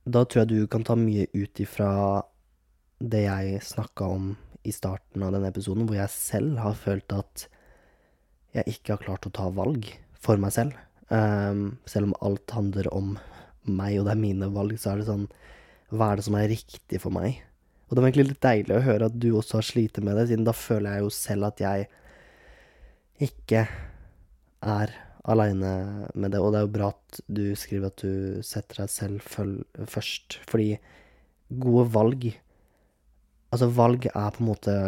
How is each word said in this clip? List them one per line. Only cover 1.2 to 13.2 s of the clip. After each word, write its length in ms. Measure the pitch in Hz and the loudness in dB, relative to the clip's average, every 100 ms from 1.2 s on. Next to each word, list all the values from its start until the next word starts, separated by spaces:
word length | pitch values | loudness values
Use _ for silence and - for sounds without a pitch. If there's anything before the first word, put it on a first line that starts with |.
| - | 0
ut 260 | 101 98 - | -2 -4 -6
ifra 600 | 101 - 101 98 101 98 - _ _ _ _ _ _ _ | -6 0 0 2 2 0 -4 _ _ _ _ _ _ _
det 240 | 120 110 101 | -2 0 2
jeg 340 | 95 95 98 | 0 -2 -4
snakket 500 | - - - - 95 | -6 -8 -8 -4 -4
om 160 | 95 95 101 - - | -2 -4 -8 -14 -10
i 80 | 113 | -10
starten 480 | - 95 95 _ 98 | -6 -6 -8 _ -4
av 80 | 95 | -2
denne 160 | 98 98 | -2 -2
episoden, 360 | 98 101 98 | -4 -4 -2
hvor 120 | 113 101 | 0 0
jeg 160 | 101 | -4
selv 440 | - - 107 151 131 | -6 -4 -2 0 0
har 160 | 104 110 | -2 -2
følt 360 | - 98 - | -2 -4 -2
at 320 | 98 - - - _ - - _ _ _ _ _ _ _ | -6 -6 -14 -18 _ -20 -20 _ _ _ _ _ _ _
jeg 100 | 127 - | -4 -4
ikke 200 | 117 - | -6 -6
har 80 | 104 | -6
klart 240 | - 95 98 | -4 -8 -8
å 40 | |
ta 160 | - 95 | -4 -4
valg 340 | 95 101 143 104 - - - | -2 -2 -2 -6 -16 -20 -4
for 240 | - 104 | 2 4
meg 120 | 98 | 4
selv. 180 | - 135 - - _ _ | 0 -2 -4 -20 _ _
Ehm, 640 | 113 107 104 101 101 101 127 | 2 2 2 0 0 -4 -6
selv 240 | - 107 101 | -6 -2 0
om 80 | - | 0
alt 320 | 101 101 - | -2 -4 -4
handler 360 | 117 101 95 95 | -4 -2 -2 -2
om 200 | 95 98 101 | -2 -4 -8